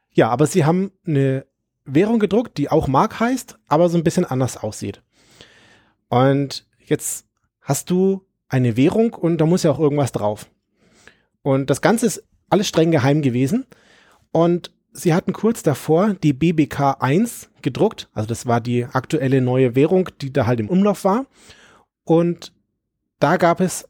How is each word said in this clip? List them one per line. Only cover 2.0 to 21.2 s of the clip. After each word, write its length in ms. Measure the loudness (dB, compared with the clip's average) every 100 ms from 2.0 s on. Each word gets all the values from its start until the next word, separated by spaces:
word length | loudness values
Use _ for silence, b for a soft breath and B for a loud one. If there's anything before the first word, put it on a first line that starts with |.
| 2 2
gedruckt, 380 | 2 0 -2 -4
die 120 | 0
auch 200 | 0 2
Mark 320 | 2 0 0
heißt, 360 | -2 -2 -8 -20 _
aber 180 | 2 2
so 100 | 2
ein 60 |
bisschen 220 | 0 0 -2
anders 320 | -2 -2 -4
aussieht. 440 | -10 -8 -10 -12 _ b b b b b b b b b _
Und 580 | 0 2 0 -2 -8 -16 _ _
jetzt 400 | -4 -4 -12 -14 _ _ _
hast 280 | -6 -6 -2
du 360 | 0 0 -2 -8 _ _
eine 260 | 0 0 2
Währung 380 | 2 2 0
und 240 | -2 -2 0
da 80 | 2
muss 180 | 2
ja 80 | 0
auch 80 | 0
irgendwas 320 | 0 0 -2
drauf. 400 | -2 -4 -6 -12 _ _ _ b b b b b _
Und 280 | -2 -2 0
das 100 | 0
Ganze 260 | 0 2 0
ist 140 | -4 -12 _ _
alles 180 | 0 0
streng 240 | 0 2
geheim 300 | 2 2 2
gewesen. 440 | 0 0 0 -2 -6 b b b b b b
Und 400 | 0 2 0 -4 _ _
sie 220 | -6 0
hatten 180 | 0 -2
kurz 320 | -2 -2 0
davor 520 | -2 -2 0 2 2 0
die 120 | -2
B 180 | 0 0
B 160 | 2 -2
K 240 | 0 -2 0
eins 480 | 0 0 0 -6 -20 _
gedruckt, 480 | -8 0 -2 -2 -10
also 140 | -8 -6
das 200 | -6 -2
war 120 | -2
die 260 | 0 -4 -2
aktuelle 540 | -4 -2 -2 0 0
neue 360 | 2 2 2 2
Währung, 340 | 2 2 0 -6
die 140 | -6
da 140 | -2 0
halt 120 | 0
im 80 | 0
Umlauf 360 | 2 2 0
war. 240 | 0 -2